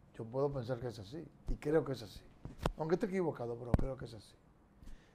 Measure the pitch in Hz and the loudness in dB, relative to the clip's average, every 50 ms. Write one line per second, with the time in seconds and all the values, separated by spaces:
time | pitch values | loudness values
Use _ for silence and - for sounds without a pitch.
0 | - - - - 113 113 120 135 143 143 143 135 117 113 131 113 127 123 110 117 | -20 -14 -10 -10 -8 -4 0 2 2 2 2 0 -2 -2 -2 -2 -2 -4 -6 -6
1 | 95 101 139 170 151 - - - - - 120 - - 147 156 160 135 143 131 110 | -8 -10 -8 -10 -10 -10 -14 -6 -2 -2 0 0 2 4 6 6 6 4 0 -4
2 | 107 95 - - - - - - - - - - - - - - 156 160 180 170 | -6 -8 -12 -14 -16 -18 -16 -14 -12 -12 -4 0 0 0 0 0 0 2 2 2
3 | 240 190 185 190 175 151 120 - 120 117 117 117 120 120 113 - 127 135 131 - | 2 2 2 2 0 0 0 -2 -2 -4 -4 -4 0 4 4 4 4 4 -2 -4
4 | 131 113 113 104 - - - - - - - - - - - - - - - - | -8 -10 -10 -12 -14 -16 -20 -20 -20 -20 -20 -20 -20 -20 -20 -18 -14 -14 -14 -14
5 | - - - | -16 -20 -20